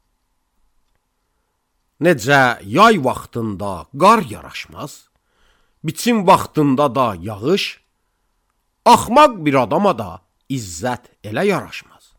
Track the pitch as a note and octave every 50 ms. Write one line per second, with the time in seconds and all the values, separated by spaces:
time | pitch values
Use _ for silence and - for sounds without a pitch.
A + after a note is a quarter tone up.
0 | _ _ _ _ _ _ _ _ _ _ _ _ _ _ _ _ _ _ _ _
1 | _ _ _ _ _ _ _ _ _ _ _ _ _ _ _ _ _ _ _ _
2 | C#3+ F3 E3+ B2 F#2+ B2+ C#3+ C#3 C3 B2 A2+ - - G2 G#2+ D#3 G#3 A#3 A3+ F3
3 | C3 B2 A2 - - - - A#2+ A2+ A2 G2+ F2 G2+ G2+ F#2+ E2 D#2 - - C#3
4 | F3 G3 A3+ A#3 F3+ A#2 G2+ - - - - - - - - - D3 D3+ - -
5 | _ _ _ _ _ _ _ _ _ _ _ _ _ _ _ _ - D#3+ D#3 -
6 | - A3+ A#3+ A3 F#3+ F#3 F#3 D#3 A#2 - - D#3 D3+ C#3+ C3 C3+ D3 C#3+ A2 C3+
7 | B2+ A2+ G2+ E2+ E2+ G#2+ A2 F#2+ G#2+ C#3+ F#3+ G3 - - - - _ _ _ _
8 | _ _ _ _ _ _ _ _ _ _ _ _ _ _ _ _ _ A3 A#3+ -
9 | - - A3+ C#4+ D4+ D4 A#3 F#3+ D#3 D3+ C3+ C3+ B2 G2+ C#3 E3+ G3+ G3+ E3 A2+
10 | A2 F2+ E2+ F#2 _ _ _ _ _ - C#3 C3 A2 F#2+ E2 E2 F#2+ B2 B2 -
11 | - _ _ _ - G#2 G#2+ C3 F#3 G#3 F#3+ D3+ - - - - - _ _ _
12 | _ _ _